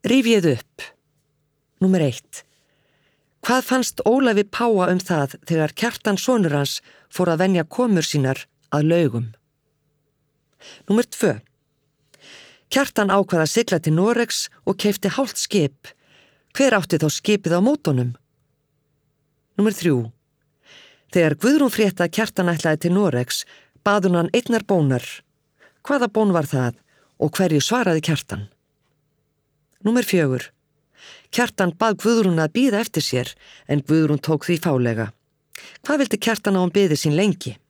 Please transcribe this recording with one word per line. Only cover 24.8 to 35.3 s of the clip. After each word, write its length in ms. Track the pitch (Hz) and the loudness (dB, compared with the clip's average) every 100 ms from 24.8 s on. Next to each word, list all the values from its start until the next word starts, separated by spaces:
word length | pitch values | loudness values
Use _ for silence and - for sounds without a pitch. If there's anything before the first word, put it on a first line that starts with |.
| 143 127 - - _ _ _ _ _ _ | 2 0 -4 -16 _ _ _ _ _ _
Hvaða 280 | - 285 240 | -4 -2 0
bón 180 | 214 208 170 | 0 2 2
var 100 | 143 | 0
það 300 | 135 123 - _ _ _ _ | -2 -2 -6 _ _ _ _
og 140 | 151 | -4
hverju 260 | - 185 151 | 0 2 2
svaraði 400 | - 247 196 160 160 | 2 0 0 0 0
Kjartan? 400 | 151 - 98 104 _ _ _ _ _ _ _ _ _ _ _ _ _ | -4 -4 -12 -12 _ _ _ _ _ _ _ _ _ _ _ _ _
Númer 240 | 202 240 - | 0 0 2
fjögur. 440 | 180 143 127 - _ _ _ _ _ - - _ | 0 2 -2 -6 _ _ _ _ _ -20 -20 _
Kjartan 380 | - 240 - 180 160 | -2 -2 0 -2 0
bað 200 | 226 202 | -2 0
Guðrún 380 | 226 226 190 160 | 0 2 2 2
að 120 | 156 | 0
bíða 280 | 226 269 202 | 0 0 0
eftir 200 | 226 160 | -2 -4
sér, 280 | - 127 127 - - - - | -2 -4 -6 -12 -20 -20 -4
en 160 | 143 | -4
Guðrún 400 | 139 160 156 147 | 2 2 2 0
tók 240 | - 151 - | -2 -4 -2
því 120 | 170 | -2
fálega. 460 | 170 131 120 110 110 _ _ | 0 0 0 -2 -6 _ _